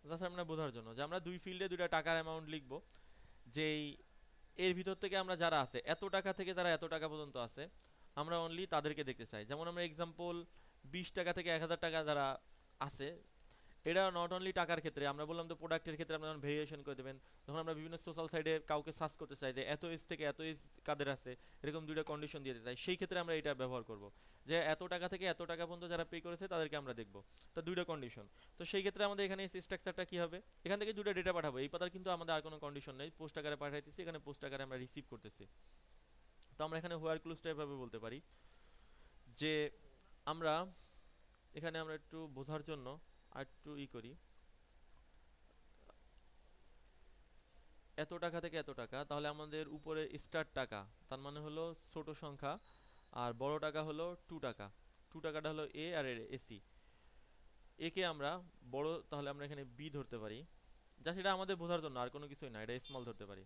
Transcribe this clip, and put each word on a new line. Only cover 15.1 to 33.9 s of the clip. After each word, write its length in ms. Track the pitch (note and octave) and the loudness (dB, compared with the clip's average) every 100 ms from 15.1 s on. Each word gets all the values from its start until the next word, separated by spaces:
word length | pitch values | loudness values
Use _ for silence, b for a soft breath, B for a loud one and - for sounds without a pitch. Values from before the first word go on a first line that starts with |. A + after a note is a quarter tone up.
| C#3+ D3+ | 2 0
বললাম 220 | E3 E3 | -2 -2
তো 80 | E3 | -4
প্রোডাক্টের 380 | D#3+ E3 E3 | 0 0 0
ক্ষেত্রে 220 | D#3 D#3+ D#3 | -4 0 0
আপনারা 160 | D#3 | 0
যখন 100 | D#3 | -2
ভেরিয়েশন 420 | C#3+ D3+ D3 D3 | 2 2 0 -4
করে 120 | C#3+ C3+ | -6 -6
দেবেন, 240 | C3 C3+ B B - | -6 -10 B B -4
যখন 120 | D3+ | -2
আমরা 140 | E3 | 0
বিভিন্ন 240 | D#3 D#3+ E3 | -2 -4 -6
সোশ্যাল 300 | - D#3 D#3+ | -6 -4 0
সাইটে 320 | E3 D#3 D#3 | 2 4 4
কাউকে 320 | - D3+ D3 | 4 2 2
সার্চ 220 | D3+ D#3 - | -2 -4 -2
করতে 200 | D3+ C#3 | -10 -2
চাই 180 | C3+ | 0
যে 100 | B2+ | 0
এত 220 | B2+ D3 E3+ | 0 0 0
এজ 140 | D#3+ - | -4 -4
থেকে 160 | D#3 | 0
এত 180 | D3+ C#3+ | 0 0
এজ 160 | D#3+ D3+ - - - | -2 -4 -12 -8 -2
কাদের 240 | D3 C#3 | 2 2
আছে, 260 | C3+ B2+ B2 B B | 0 -4 -10 B B
এরকম 220 | D3 D#3+ D#3 | -4 -2 0
দুইটা 180 | D#3 | 0
কন্ডিশন 400 | D3+ D3+ D3+ D3+ | 2 -2 -2 -4
দিয়ে 100 | C3+ | -4
দিতে 120 | A#2 A#2 | -2 -4
চাই, 100 | B2+ | -2
সেই 200 | - F3+ | 0 2
ক্ষেত্রে 240 | F#3 F3+ | 2 2
আমরা 140 | E3+ | 4
এটা 200 | D#3+ D3+ | 2 4
ব্যবহার 300 | C3 B2+ B2+ | 2 2 0
করব 280 | A2+ G#2+ G2+ - B B C3 | -2 -8 -10 -14 B B 2
যে 100 | E3 | 4
এত 280 | D#3 D#3 | 6 4
টাকা 260 | F3+ F3 F3+ | 2 0 0
থেকে 160 | F3+ F#3 | 2 0
এত 160 | D#3+ | 0
টাকা 240 | E3+ E3 E3+ | -2 -2 -2
পর্যন্ত 260 | F3 E3+ | -4 -2
যারা 140 | E3+ D#3+ | 0 0
পে 160 | E3+ | -2
করেছে 260 | E3+ E3+ F#3+ | -4 -4 0
তাদেরকে 280 | E3+ D#3 D3 | 2 2 0
আমরা 160 | C3+ | -2
দেখব। 300 | A#2 G#2 G2+ - B B - | -4 -6 -10 -16 B B -4
তো 60 | |
দুইটা 220 | D#3+ F3+ | 0 0
কন্ডিশন, 440 | F3 D#3 B2 A#2+ G#2 B B - | 2 -2 -4 -8 -14 B B -10
তো 80 | E3+ | 2
সেই 160 | G3 | 4
ক্ষেত্রে 220 | G3 G3 | 4 4
আমাদের 220 | G3+ G3+ G3 | 4 4 2
এখানে 180 | F#3+ | 2
এই 180 | F#3+ F3+ | -2 -4
স্ট্রাকচারটা 440 | - F#3+ F#3+ F3+ F3+ | -4 -2 -2 -2 0
কী 120 | F3 | 2
হবে? 220 | E3+ F3 - - E3+ | 2 0 -12 -8 0
এখান 140 | G#3 | 2
থেকে 140 | G#3+ | 2
দুইটা 200 | G#3 G3+ | 2 2
ডেটা 200 | F#3 F3+ | 4 4
পাঠাবো, 240 | F3 D3+ B2+ | 4 2 2
এই 100 | C#3 | 0
পাতার 220 | E3+ F3+ | 0 -2
কিন্তু 200 | F#3 F#3 | 0 0
আমাদের 260 | F3 E3 D#3 | 0 2 2
আর 60 | |
কোনো 180 | D#3 D#3 | 0 -6
কন্ডিশন 360 | D3 C#3+ C#3+ C3 | -6 -6 -8 -8
নেই, 140 | D3+ - | -8 -6
পোস্ট 200 | D#3 - | -6 -4
আকারে 180 | D3 D3 | -2 -2
পাঠাইতেছি, 460 | D3 D3 D3 | -2 -4 -6